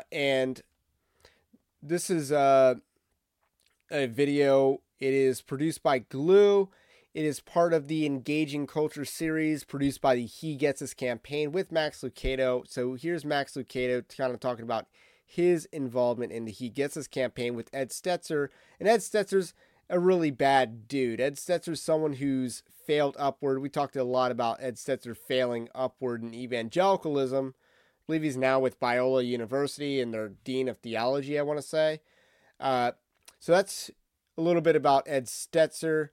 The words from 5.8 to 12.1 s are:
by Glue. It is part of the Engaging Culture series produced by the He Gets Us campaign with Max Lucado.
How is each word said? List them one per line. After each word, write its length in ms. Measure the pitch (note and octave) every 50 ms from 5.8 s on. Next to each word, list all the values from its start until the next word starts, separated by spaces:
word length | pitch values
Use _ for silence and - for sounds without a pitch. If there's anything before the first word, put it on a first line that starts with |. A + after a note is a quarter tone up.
| -
by 160 | D#3+ C#3 B2+
Glue. 720 | G#2+ - - C3+ C#3+ E3+ F#3+ G3+ G#3 G3+ G3+ G3+ G3 F#3+ _ _ _ _ _ _ _ _ -
It 120 | D#3 D#3
is 140 | D3+ C#3 -
part 340 | - - - F3 E3+ F3 E3
of 140 | D#3+ C#3 A#2
the 180 | D#3+ D#3 D3+
Engaging 600 | D3+ C#3+ C3 A#2 C#3 D3 D3+ D#3 C#3+ C#3 D3 C#3+ C3+
Culture 380 | - D#3+ D3+ D3+ - D3 C#3+
series 580 | - - - E3 D#3+ D#3+ D#3+ D#3 D#3 D#3 C#3+ -
produced 380 | - - C#3 C#3 C#3 B2+ -
by 140 | - C#3 B2+
the 100 | B2 A#2+
He 300 | G#2+ - - - D#3+ D3+
Gets 260 | C3 C#3+ D3 C3+ -
Us 120 | D3 B2 -
campaign 580 | - C3 B2 A#2+ A2 - - C#3+ D3 D3+ D3
with 200 | D3 F#3 F#3 -
Max 300 | D#3+ E3 D#3 D3+ - -
Lucado. 600 | - B2+